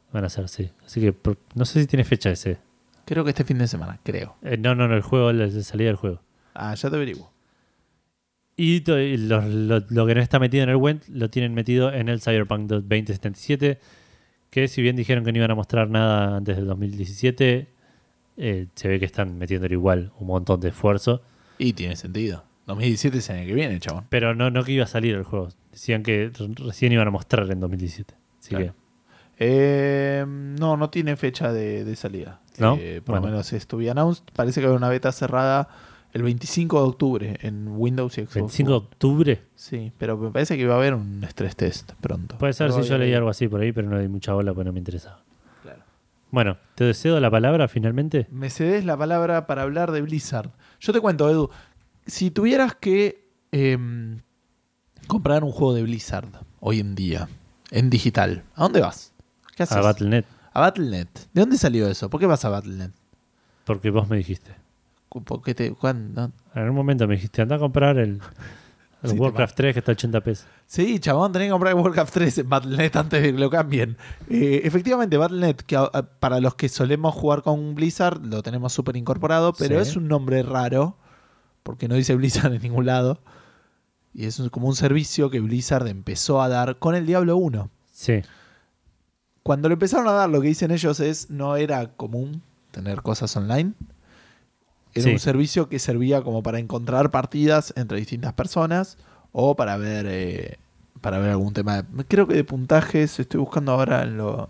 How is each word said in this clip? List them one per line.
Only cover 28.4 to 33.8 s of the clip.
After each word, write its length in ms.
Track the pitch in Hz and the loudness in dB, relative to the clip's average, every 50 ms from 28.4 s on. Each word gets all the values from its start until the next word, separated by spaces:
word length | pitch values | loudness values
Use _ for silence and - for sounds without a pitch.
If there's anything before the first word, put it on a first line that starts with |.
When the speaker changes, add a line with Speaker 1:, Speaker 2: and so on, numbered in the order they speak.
| - - | -10 -6
Speaker 2:
Claro. 160 | 95 95 90 | -4 -4 -4
Speaker 1:
que 80 | 87 - _ _ _ _ _ _ _ _ - _ _ _ - | -4 -6 _ _ _ _ _ _ _ _ -20 _ _ _ -2
Speaker 2:
Eh, 840 | 110 123 131 135 139 139 143 139 139 139 139 139 139 139 139 139 139 | 0 2 4 4 4 4 2 2 0 0 0 0 0 0 -2 -2 -4
no, 500 | 139 139 139 139 139 143 147 160 160 156 | -6 -8 -10 -10 -10 -4 -2 0 0 2
no 120 | 147 151 151 | 0 -2 -2
tiene 260 | - 175 156 147 147 | -2 -2 -2 -2 -2
fecha 360 | - 147 123 - - - 117 117 | -2 -2 -4 -2 -2 -2 -2 -2
de, 300 | 110 107 107 104 104 104 | -2 -2 -4 -4 -4 -6
de 100 | 107 110 | -6 -8
salida. 440 | - - 98 98 90 76 92 92 - _ _ - | -8 -8 -8 -8 -8 -10 -12 -14 -20 _ _ -2
Speaker 1:
¿No? 180 | 117 113 110 87 85 | 2 2 4 4 2
Speaker 2:
Eh, 220 | 85 85 85 82 - | -2 -8 -10 -8 -4
por 80 | 120 107 | -2 -2
Speaker 1:
Bueno. 140 | 95 95 | 0 0
Speaker 2:
lo 40 | 107 107 | -2 -2
menos 200 | 104 - - 107 | -4 -4 -6 -8
estuvo 340 | 104 - - 127 117 | -8 -8 -8 -6 -4